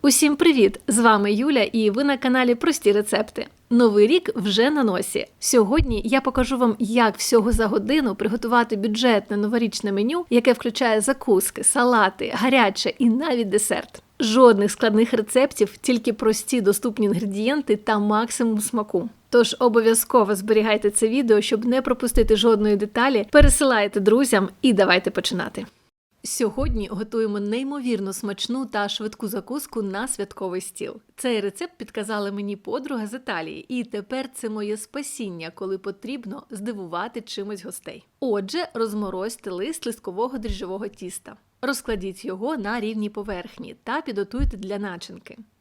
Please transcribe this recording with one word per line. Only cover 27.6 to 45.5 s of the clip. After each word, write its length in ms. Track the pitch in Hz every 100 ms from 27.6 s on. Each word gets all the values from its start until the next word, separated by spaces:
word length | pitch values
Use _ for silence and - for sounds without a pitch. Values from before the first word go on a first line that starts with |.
| 269 285 247 220 196
смачну 540 | 190 208 202 - 247 254
та 220 | 214 202
швидку 400 | - 214 - 214
закуску 540 | 202 190 269 - 233
на 260 | 202 196 254
святковий 520 | - 202 - 190 180
стіл. 360 | 185 - - - _ -
Цей 240 | 254 226
рецепт 320 | 202 - 339 _
підказала 560 | 214 - 202 214 202
мені 240 | 202 202 202
подруга 500 | - 262 277 262 214
з 80 |
Італії, 520 | 247 254 180 160 151 -
і 160 | 247
тепер 460 | 233 208 202 262 269
це 140 | - 226
моє 280 | 214 208 208
спасіння, 760 | - 277 277 - 214 170 160
коли 240 | - 190 190
потрібно 640 | 247 190 - 269 220 277 -
здивувати 720 | 214 208 208 180 170 214 240
чимось 440 | 220 - 202 202
гостей. 420 | - 185 - - _ _
Отже, 480 | 262 208 196 330 349
розморозьте 760 | 226 226 214 202 190 202 233 -
лист 360 | 180 226 320 240
листкового 520 | 226 - 180 240 262
дріжджового 500 | 214 196 185 190 202
тіста. 480 | - 185 - - - _ _
Розкладіть 640 | 254 262 - 196 190 185
його 320 | - 190 226 311
на 240 | 202 240
рівній 300 | 214 220 208
поверхні 640 | 208 202 185 - - - -
та 160 | - 277
підготуйте 560 | 311 202 202 240 - 202
для 220 | 190 202
начинки. 600 | 202 175 - 180 - - 208